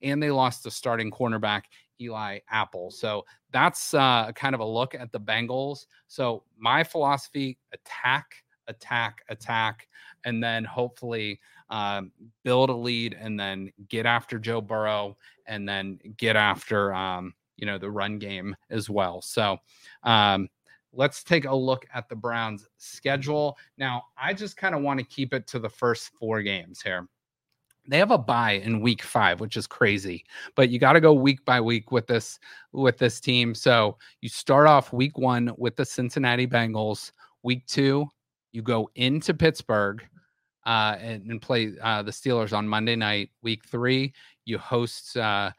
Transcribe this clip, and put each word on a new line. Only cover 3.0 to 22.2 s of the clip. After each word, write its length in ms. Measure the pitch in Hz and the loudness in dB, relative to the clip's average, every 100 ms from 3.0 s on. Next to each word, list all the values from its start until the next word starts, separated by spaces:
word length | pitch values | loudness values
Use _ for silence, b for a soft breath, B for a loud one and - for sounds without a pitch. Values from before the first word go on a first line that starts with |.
| 110 104 - b _ | -6 -6 -10 b _
that's, 420 | 123 165 - - | 2 2 2 -2
uh, 380 | 147 135 120 110 | 4 4 4 0
kind 240 | - 139 127 | -4 -4 -2
of 60 | |
a 40 | 110 | -2
look 300 | 113 127 127 | -2 -4 -6
at 160 | 120 | -12
the 80 | 110 | -10
Bengals. 640 | 104 110 117 131 139 139 - b _ | -4 -4 -2 -6 -6 -10 -18 b _
So 360 | - 123 110 _ 110 | -4 -4 -4 _ _
my 260 | 113 143 | 2 2
philosophy, 760 | 165 160 139 139 - 147 131 127 _ | 2 0 0 0 -4 -8 -6 -8 _
attack, 680 | - - - 127 139 - - _ _ - | -20 -16 -4 0 0 -4 -20 _ _ -18
attack, 540 | 110 - 120 110 - - | -18 -6 -4 -4 -8 -16
attack, 580 | 110 - 113 110 110 - B B B 123 | -14 -4 -2 -2 -4 -20 B B B -6
and 180 | 113 | -4
then 200 | 117 113 | -2 -4
hopefully, 760 | 110 123 123 - 120 113 107 101 b b - | -6 -6 -6 -6 -8 -6 -6 -8 b b -10
um, 420 | 110 101 101 92 _ 113 _ | -6 -4 -4 -8 _ -20 _
build 260 | 123 127 131 | 0 4 4
a 40 | |
lead 400 | 120 120 117 117 | 0 -4 -4 -4
and 260 | 92 110 104 | -8 -8 -6
then 320 | 98 95 95 _ 101 | -6 -8 -12 _ -8
get 180 | 113 117 | -4 0
after 320 | 117 - 117 | 0 -2 -8
Joe 240 | 113 113 | -4 -6
Burrow 560 | 104 110 107 104 101 98 b b - | -4 -4 -2 -2 -4 -10 b b -12
and 220 | 107 101 | -10 -6
then 320 | 98 98 92 107 110 | -6 -6 -10 -16 -4
get 180 | 113 107 | 2 4
after, 580 | 104 90 - 104 101 | 4 2 0 0 0
um, 400 | 92 95 90 90 - _ - | -2 -4 -6 -10 -16 _ -10
you 100 | 104 | -8
know, 120 | 98 | -6
the 120 | 101 | -8
run 300 | 104 101 104 | -4 -4 -6
game 360 | 101 95 98 95 - | -10 -10 -10 -12 -8
as 200 | 113 101 | -8 -4
well. 320 | 101 92 90 | -2 -2 -4
So, 360 | - 120 104 95 b b b b | -6 -2 -2 -2 b b b b
um, 460 | 120 110 104 98 92 _ _ b _ | 4 6 6 2 -2 _ _ b _
let's 320 | 123 143 - | -2 -2 -2
take 220 | - 170 135 | 0 0 2
a 100 | 135 | -2
look 300 | 131 127 - | 0 -2 -4
at 160 | 127 - | -12 -10
the 60 | |
Browns' 520 | 113 | -8